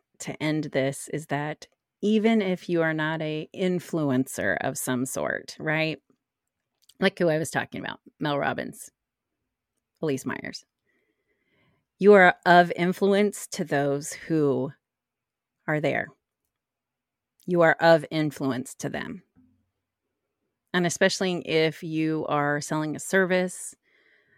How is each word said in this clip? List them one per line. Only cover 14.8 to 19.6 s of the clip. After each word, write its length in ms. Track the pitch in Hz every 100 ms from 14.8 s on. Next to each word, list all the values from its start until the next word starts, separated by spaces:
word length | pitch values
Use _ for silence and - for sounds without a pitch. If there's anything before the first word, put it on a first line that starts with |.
| _ _ _ _ _ _ _ _ -
are 140 | 151
there. 280 | 147 123 - - _ _ _ _ _ _ _ _ _ _ _ _ -
You 160 | 175
are 160 | 165 151
of 240 | 165 165 147
influence 640 | 160 151 - 139 123 - -
to 100 | -
them. 320 | - - - - _ _ _